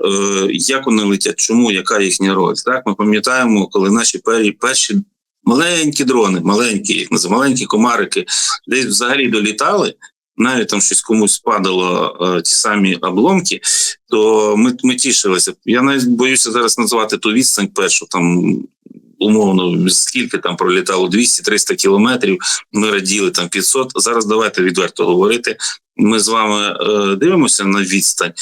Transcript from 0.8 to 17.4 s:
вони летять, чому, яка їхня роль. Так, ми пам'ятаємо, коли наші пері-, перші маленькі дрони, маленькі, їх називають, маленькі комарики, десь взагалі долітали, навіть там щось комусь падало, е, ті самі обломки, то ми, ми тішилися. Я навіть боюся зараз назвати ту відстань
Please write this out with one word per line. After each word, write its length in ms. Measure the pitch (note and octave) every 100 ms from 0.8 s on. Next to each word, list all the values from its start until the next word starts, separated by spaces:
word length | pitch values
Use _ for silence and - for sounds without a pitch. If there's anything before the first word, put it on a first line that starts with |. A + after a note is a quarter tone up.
| B2+
вони 160 | A2
летять, 340 | G2+ G2 - -
чому, 360 | - A#2 A#2
яка 280 | F#2+ - G#2+
їхня 340 | F#2+ F2 F#2+
роль. 200 | F#2+ F2
Так, 320 | - - C3 A#2+
ми 80 |
пам'ятаємо, 720 | G2 G#2 G#2+ A#2 B2+ B2 G#2+ F#2
коли 240 | G#2 F#2+
наші 280 | A2+ A2+ F#2
пері-, 340 | - A2+ G#2+
перші 440 | - A#2+ C3 - G2+ G2+ _ _ _ -
маленькі 580 | B2 E3+ E3+ D3+ C#3+
дрони, 360 | C3 B2 G2+ F#2
маленькі, 540 | E2 G#2 A#2+ G2+ -
їх 160 | F2+ F2+
називають, 300 | G2 F2+ A2
маленькі 260 | C#3 B2+ G2+
комарики, 580 | G#2+ A#2 A#2 F#2+ G2 - - - - -
десь 200 | B2+ A#2
взагалі 420 | G2+ B2 C#3 B2
долітали, 640 | G#2+ G#2 G#2+ D3+ G3+ A#2 - - _ _ -
навіть 320 | B2 B2+ G#2
там 120 | G#2
щось 220 | - -
комусь 360 | - A2 G2+ -
падало, 800 | - G#2+ F#2+ F#2 F2+ F2+ F2 - F2+ F2+
е, 40 |
ті 120 | -
самі 400 | - A2 G#2 F#2+
обломки, 680 | E2+ F#2 F#2 C#3 G3 - - - - - - _
то 440 | A2 A2 G#2+ G#2+ G#2
ми, 200 | B2 B2
ми 120 | B2+
тішилися. 580 | B2+ C#3 - G2+ F2+ F#2+ -
Я 180 | A2+ A#2+
навіть 240 | C3 C3+ B2
боюся 440 | A#2 C3 C3 A#2
зараз 280 | A#2 A2+ -
назвати 380 | A2 A#2 G#2+ G#2+
ту 160 | A2
відстань 340 | A2